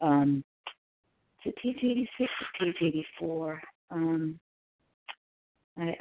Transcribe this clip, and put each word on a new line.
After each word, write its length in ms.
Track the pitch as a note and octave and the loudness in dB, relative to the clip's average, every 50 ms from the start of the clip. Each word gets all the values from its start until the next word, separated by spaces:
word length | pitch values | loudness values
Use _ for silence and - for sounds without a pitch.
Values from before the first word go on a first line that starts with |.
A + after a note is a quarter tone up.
um, 440 | E3 D3+ C#3+ C#3+ C#3+ C#3+ C#3+ C#3 - _ _ _ - - - _ _ _ _ _ _ _ _ _ _ _ _ - - | 4 6 6 6 6 6 4 2 0 _ _ _ -16 -16 -16 _ _ _ _ _ _ _ _ _ _ _ _ -10 -8
is 80 | - | -8
it 40 | - - | -6 -4
page 160 | - B3 C4 C4+ | -4 -4 -2 0
eighty-six 480 | B3+ B3 A#3+ B3 A#3+ - - - B3+ - - - | 0 0 2 0 -2 -2 -2 -2 -2 -2 -2 -6
or 260 | - - - - F#3 | -8 -6 -4 -2 0
page 100 | E3+ E3+ - | 0 2 2
eighty-four? 800 | E3 E3 D3+ D#3 D#3 - - - E3+ E3 E3 D#3+ D#3+ D#3 D#3 D#3+ - - _ _ _ - | 2 2 2 0 -4 -6 -8 -6 -4 -4 -2 -2 -2 -4 -6 -8 -10 -18 _ _ _ -6
Um, 480 | F3+ E3 D#3+ D#3+ E3 D#3+ D#3+ D#3 D#3+ E3 _ _ _ _ _ _ _ _ _ _ _ _ _ - - _ _ _ _ _ _ _ _ _ _ _ - F3 | -2 0 2 2 2 2 0 -2 -4 -8 _ _ _ _ _ _ _ _ _ _ _ _ _ -14 -14 _ _ _ _ _ _ _ _ _ _ _ -10 -6
I, 180 | E3+ E3 - - | -4 -4 -4 -4